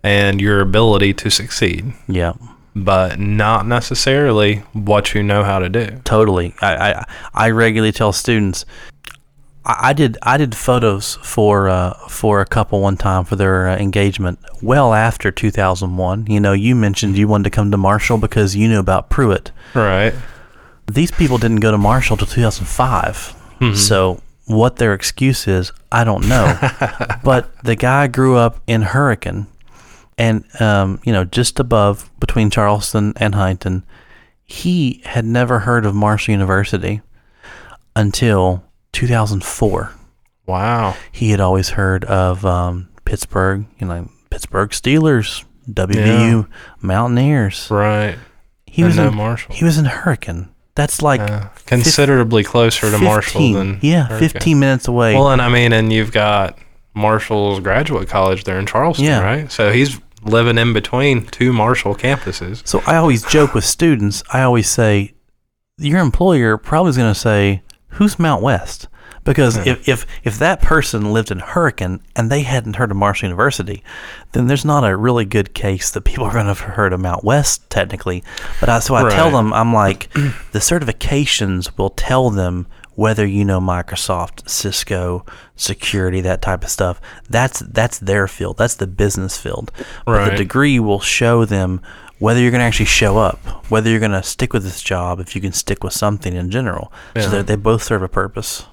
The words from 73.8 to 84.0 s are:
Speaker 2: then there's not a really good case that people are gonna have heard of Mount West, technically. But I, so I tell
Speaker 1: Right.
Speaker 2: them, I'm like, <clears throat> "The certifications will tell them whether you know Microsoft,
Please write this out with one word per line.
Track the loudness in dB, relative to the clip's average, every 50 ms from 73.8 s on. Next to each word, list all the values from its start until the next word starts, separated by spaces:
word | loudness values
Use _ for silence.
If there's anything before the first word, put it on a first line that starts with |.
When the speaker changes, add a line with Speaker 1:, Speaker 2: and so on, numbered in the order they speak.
| -14 -18 -20 -18 -18 -18 -20 -20 -20 -6 -2
Speaker 2:
then | -2 0 2
there's | 0 0 0
not | 0 2 2 2
a | 2 0
really | 2 0 0 2 0 0
good | 0 0 -2 -2 -2 -6
case | -6 -4 -4 -4 -4 -6 -6 -8
that | -2
people | -2 0 0 0 -4
are | -2 -2
gonna | -2 0 -2
have | -2 -4
heard | -6 -8 -2 0 0 0 0
of | -2
Mount | -2 -4 -4 -2 0
West, | 2 2 2 2 0 -2 -6 -8 _
technically. | -4 -4 -2 -2 -6 -8 -6 -6 -6 -6 -8 -12 -16 -12 -10 -6 -4 0
But | 2 2
I, | 2 2
so | 0 2 2
I | 2 4 4
tell | 4 4 4
Speaker 1:
Right. | 4 4
Speaker 2:
them, | 2 2 2 2
I'm | 0 2 2 4
like, | 4 4 2 0 -2 -8 -6 -4
<clears throat> | -2 -2 -2 -4 -6 -12 -6 -4
"The | -2
certifications | 0 0 0 0 0 -4 -6 -4 -2 0 0 0 0 0 0 -2 0 -2 -2 -4 -4 -8 -4 -4
will | -4 -4
tell | -2 -2 -2 0 2 2 2 2
them | 0 0 -2 -2 -2 -4 -8 -10 -14 -20 -20 -18 _
whether | -2 0 0 2 2 0
you | 0 0 0 0
know | 2 0 0
Microsoft, | 0 -2 -2 -4 -4 -6 -8 -8